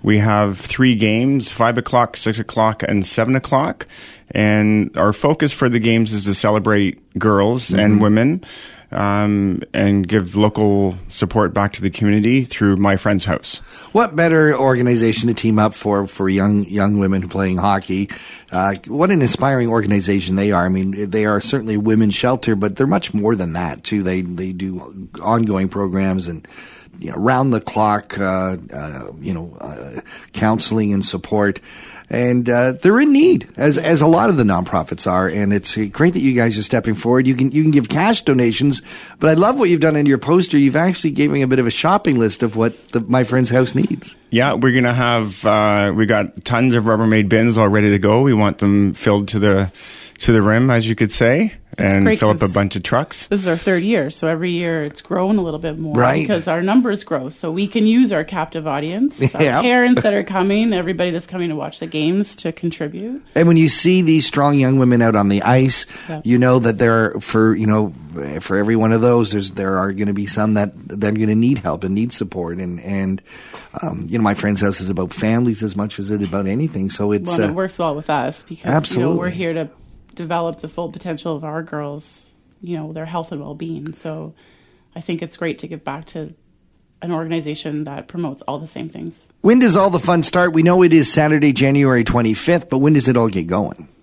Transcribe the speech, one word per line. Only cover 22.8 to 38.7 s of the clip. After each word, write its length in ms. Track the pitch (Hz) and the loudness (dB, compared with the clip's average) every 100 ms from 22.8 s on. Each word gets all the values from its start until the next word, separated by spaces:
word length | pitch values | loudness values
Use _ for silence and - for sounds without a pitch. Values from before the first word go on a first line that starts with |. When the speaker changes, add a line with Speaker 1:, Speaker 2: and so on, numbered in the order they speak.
| 135 | 0
Speaker 2:
much 260 | 98 - | 0 -2
more 200 | 107 104 110 | -2 0 -2
than 180 | 87 | -2
that, 300 | 85 85 71 | -4 -6 -6
too. 200 | - 107 | -4 -4
They, 180 | 92 92 | -2 -4
they 300 | 90 87 95 | -4 -8 -8
do 580 | 90 95 90 - 98 92 - | -8 -8 -8 -12 -18 -18 -8
ongoing 460 | - 117 110 95 95 | -2 0 0 0 -2
programs 580 | 98 98 92 95 95 85 | -2 -2 -2 -2 -2 -6
and, 180 | 80 - - - - - - | -12 -16 -20 -20 -20 -20 -16
you 120 | - | -12
know, 60 | - | -2
round 360 | 110 127 135 | 0 2 0
the 80 | 113 | -2
clock, 560 | - 107 107 104 - - | -2 -2 0 0 -4 -6
uh, 380 | 95 95 92 92 - | -4 -2 -4 -6 -10
uh, 380 | 65 76 67 53 67 | -12 -12 -12 -14 -12
you 140 | 76 | -8
know, 220 | 87 85 - | -8 -10 -14
uh, 420 | - 65 65 57 - - - | -14 -14 -14 -14 -16 -20 -16
counseling 600 | - 107 110 - 110 104 | -6 -4 -2 -2 -2 -2
and 120 | 98 95 | -2 -4
support. 540 | 92 - 107 101 95 - - - - - | -8 -4 -2 -2 -4 -14 -20 -20 -20 -8
And, 400 | 120 123 123 120 | -4 0 0 0
uh, 220 | 120 127 | 0 0
they're 300 | 127 185 226 | 2 2 4
in 100 | 302 | 4
need, 380 | 277 349 359 - - | 4 4 2 -2 -2
as, 200 | 143 139 | 0 2
as 240 | - 165 | 2 2
a 60 | 151 | 4
lot 220 | 165 220 | 4 4
of 80 | 160 | 4
the 80 | 107 | 2
nonprofits 680 | 90 90 92 78 82 - | 2 0 -4 -4 -6 -2
are. 160 | 90 92 | 0 0
And 240 | 90 101 | 0 0
it's 240 | 101 - - 104 | 0 -2 -4 -6
great 240 | 104 165 | 0 0
that 80 | 175 | 2
you 120 | 135 | 0
guys 240 | 123 113 107 | 2 0 0
are 60 | |
stepping 320 | 104 120 113 104 | -2 -2 0 -2
forward. 320 | 117 127 131 | 2 2 2
You 80 | 127 | 2
can, 160 | 131 | 0
you 100 | 143 | 2
can 80 | 156 | 4
give 180 | 143 113 | 2 2
cash 320 | 151 196 226 | 0 0 0
donations, 600 | - 131 120 110 143 | 2 2 2 2 0